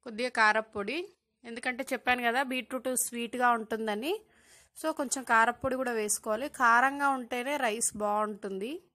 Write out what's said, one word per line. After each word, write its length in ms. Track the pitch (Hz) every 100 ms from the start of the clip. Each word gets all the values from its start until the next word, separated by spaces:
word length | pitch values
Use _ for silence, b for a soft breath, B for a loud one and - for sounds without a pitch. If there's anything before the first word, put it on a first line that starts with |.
| 240
కొద్దిగా 240 | 214 247 240
కారప్పొడి, 580 | 214 214 220 208 202 294 370 _ _ _ 240
ఎందుకంటే 340 | 233 254 240 -
చెప్పాను 320 | 254 - 247 240
కదా 140 | 240 262
బీట్రూట్ 360 | 254 226 262 254 240
స్వీట్గా 440 | - 240 233 247 247 233
ఉంటుందని, 560 | 214 226 220 208 277 427 _ b b b b -
so 140 | 320 311
కొంచెం 240 | 269 269 247
కారప్పొడి 440 | 226 226 233 269 254
కూడా 120 | 247 226
వేసుకోవాలి. 480 | 208 - 226 214 294 -
కారంగా 460 | 240 233 262 285 285 269
ఉంటేనే 360 | 233 247 247 285 247
రైస్ 260 | 226 - 202
బాగుంటుంది. 680 | 208 208 214 208 202 190 220 349 _